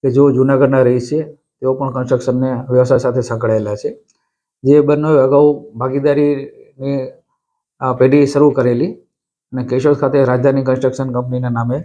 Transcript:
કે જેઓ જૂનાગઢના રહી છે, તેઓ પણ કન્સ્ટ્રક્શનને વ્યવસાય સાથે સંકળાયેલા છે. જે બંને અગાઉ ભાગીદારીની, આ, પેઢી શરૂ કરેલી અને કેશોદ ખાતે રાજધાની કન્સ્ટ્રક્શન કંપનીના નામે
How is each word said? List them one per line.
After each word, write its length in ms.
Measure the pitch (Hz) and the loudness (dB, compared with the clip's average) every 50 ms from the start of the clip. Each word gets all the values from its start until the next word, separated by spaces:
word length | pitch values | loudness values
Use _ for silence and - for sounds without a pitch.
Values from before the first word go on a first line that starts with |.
| - | -2
કે 40 | 135 | 0
જેઓ 160 | 120 135 143 143 | 2 4 4 4
જૂનાગઢના 520 | 131 131 147 139 139 131 139 131 135 131 | 4 2 2 2 2 2 2 2 2 2
રહી 240 | 127 123 123 123 120 - | 2 2 2 0 -2 -4
છે, 120 | 151 156 156 151 - _ _ _ _ | -6 -6 -6 -8 -14 _ _ _ _
તેઓ 160 | _ 127 131 131 | _ -4 -4 -4
પણ 200 | 131 139 135 131 | -2 -6 -6 -6
કન્સ્ટ્રક્શનને 560 | 135 127 123 135 120 - - 123 127 131 131 131 120 123 - | -6 -2 -2 -2 -2 0 -2 -2 -2 -2 -4 -4 -6 -6 0
વ્યવસાય 360 | 123 127 127 120 131 120 123 | 0 0 2 4 2 2 2
સાથે 180 | 127 120 131 | 0 -2 -2
સંકળાયેલા 540 | 117 - 120 113 120 113 110 110 107 104 104 | -4 -4 -6 -4 -2 0 0 0 -2 -4 -6
છે. 140 | 104 - - - - _ _ _ _ _ _ _ _ _ _ _ _ - | -6 -6 -10 -10 -10 _ _ _ _ _ _ _ _ _ _ _ _ 2
જે 100 | 131 143 151 | 4 4 4
બંને 280 | 143 143 151 147 151 156 156 139 | 4 4 0 0 2 2 2 2
અગાઉ 260 | 131 131 139 143 147 147 147 - - - - 113 | 4 4 4 4 4 4 2 0 -8 -18 -10 -8
ભાગીદારીની, 1200 | 123 131 131 139 139 147 143 139 147 147 143 139 135 143 - - - _ _ 131 135 139 139 135 127 - - _ _ _ _ _ _ _ _ _ _ _ _ _ | -6 -4 -4 -2 0 0 2 2 2 0 0 -4 -6 -14 -18 -20 -20 _ _ _ -8 -6 -6 -6 -6 -10 -14 _ _ _ _ _ _ _ _ _ _ _ _ _
આ, 140 | 123 127 123 | -4 -4 0
પેઢી 320 | 120 127 131 135 147 143 | 2 2 4 4 4 4
શરૂ 240 | 139 - 143 147 147 | 2 2 2 2 4
કરેલી 420 | 139 139 123 123 120 120 147 196 - - _ _ _ _ _ _ _ _ _ _ | 2 2 0 0 0 -2 -2 -4 -6 -12 _ _ _ _ _ _ _ _ _ _
અને 100 | - 127 123 | -10 -10 -6
કેશોદ 320 | 123 123 127 127 151 147 139 | -4 -4 0 2 2 0 2
ખાતે 200 | 147 135 139 143 139 | 0 0 2 2 2
રાજધાની 420 | 123 127 123 123 143 135 139 131 131 | 2 0 0 0 0 0 0 -2 -2
કન્સ્ટ્રક્શન 400 | 127 123 131 131 131 131 135 131 | -2 0 -2 -4 -2 -4 -6 -6
કંપનીના 440 | 120 123 123 127 127 123 127 123 120 117 | -4 -6 -6 -4 -6 -6 -4 -4 -4 -4
નામે 200 | 117 120 123 147 165 | -2 -4 -4 -6 -8